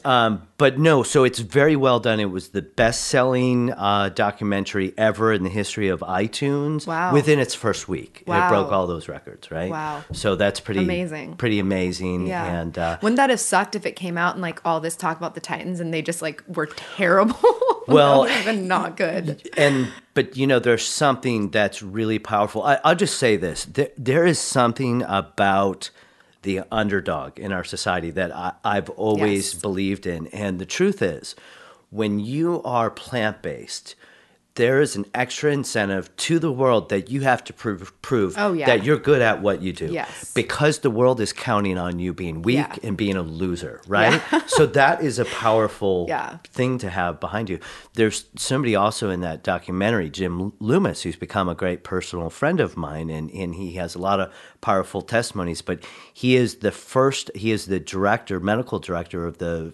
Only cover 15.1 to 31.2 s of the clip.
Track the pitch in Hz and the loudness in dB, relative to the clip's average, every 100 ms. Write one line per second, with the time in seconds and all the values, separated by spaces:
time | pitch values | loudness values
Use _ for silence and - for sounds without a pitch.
15.1 | 160 170 160 - 143 180 175 165 160 151 | -4 -8 -10 -8 -8 -6 -6 -4 -4 -4
16.1 | 170 160 - - 165 151 - - - 175 | -4 -6 -8 -8 -6 -6 -8 -14 0 4
17.1 | 190 220 - 480 - 508 - - 151 143 | 6 4 6 4 6 2 0 6 8 8
18.1 | 139 - 226 202 214 185 180 170 170 175 | 8 6 2 0 -2 0 0 0 -2 -2
19.1 | 190 165 143 - - 143 135 120 - - | -2 -4 -6 -6 2 4 4 0 -6 -4
20.1 | - - 131 135 123 120 113 - - 147 | -2 -2 0 4 4 4 2 0 2 2
21.1 | 123 131 113 101 110 101 - 101 104 110 | 2 0 0 0 2 0 -2 -8 -4 -2
22.1 | 110 - 104 107 107 131 139 151 175 196 | -2 0 0 0 0 2 4 4 2 0
23.1 | - 120 104 90 73 - - - - 123 | 2 2 4 0 -6 -6 -4 -4 -2 0
24.1 | 151 170 156 - 131 120 117 127 120 - | 4 4 2 0 2 2 2 -2 -2 0
25.1 | 98 - - 98 98 98 92 - - _ | -2 -2 0 2 4 2 -2 -10 -18 _
26.1 | _ _ _ 98 95 - 110 104 98 92 | _ _ _ -4 -4 -2 -2 0 0 -2
27.1 | 78 67 - 101 92 - - 104 90 82 | -4 -6 -10 -6 -6 -6 -4 -2 -2 -2
28.1 | 80 87 67 90 - 104 101 90 - 107 | -4 -4 -4 -8 -6 -2 -2 -2 -4 0
29.1 | 104 107 98 95 - 104 95 98 95 95 | 2 2 0 -2 -6 -4 -2 -2 -4 -6
30.1 | 82 80 101 101 90 92 - 196 196 95 | -6 -8 -6 -4 -4 -6 -2 0 0 -2
31.1 | 73 | -2